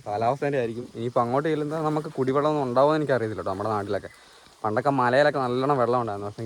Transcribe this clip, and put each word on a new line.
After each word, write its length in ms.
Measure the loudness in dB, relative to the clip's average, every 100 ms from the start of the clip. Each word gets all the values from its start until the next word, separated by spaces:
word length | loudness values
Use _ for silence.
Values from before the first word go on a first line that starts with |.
| -6
കാലാവസ്ഥേൻ്റെ 500 | -2 0 0 0 0
ആയിരിക്കും. 240 | -2 -4 -10 -8
ഇനിയിപ്പോൾ 260 | -2 0
അങ്ങോട്ട് 240 | 2 0 0
ചെല്ലുന്നത് 300 | -2 -2 -4 -2
നമുക്ക് 220 | -2 -4 -4
കുടിവെള്ളമൊന്നും 460 | 0 2 2 0 0
ഉണ്ടാവുമെന്ന് 320 | 4 4 4
എനിക്കറിയത്തില്ല 420 | 2 0 -2 -4
കേട്ടോ. 80 | -4
നമ്മുടെ 180 | -4 -2 -2
നാട്ടിലൊക്കെ 340 | -2 -4 -6 -18 -20 -20 -20 -6
പണ്ടൊക്കെ 280 | -4 0 0 2
മലയിലൊക്കെ 400 | 4 6 4 2 -2
നല്ലോണം 320 | 0 0 2
വെള്ളം 180 | 2 2
ഉണ്ടായിരുന്നു. 280 | 0 -4 -8
പക്ഷേ 160 | -8